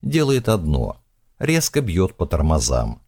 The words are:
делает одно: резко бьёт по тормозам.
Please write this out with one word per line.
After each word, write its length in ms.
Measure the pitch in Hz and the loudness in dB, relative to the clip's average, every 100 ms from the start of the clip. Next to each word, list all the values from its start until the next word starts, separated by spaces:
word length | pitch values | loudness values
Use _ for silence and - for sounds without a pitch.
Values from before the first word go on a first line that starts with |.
делает 480 | - 156 143 135 120 | -2 0 2 0 2
одно: 520 | 110 78 71 55 - _ _ _ _ | 0 2 0 -2 -8 _ _ _ _
резко 420 | - 165 156 - | 0 0 0 -2
бьёт 340 | 123 85 92 - | 0 0 0 0
по 100 | 85 | -4
тормозам. 760 | 73 71 78 60 64 57 58 | 0 2 2 0 -2 -2 -8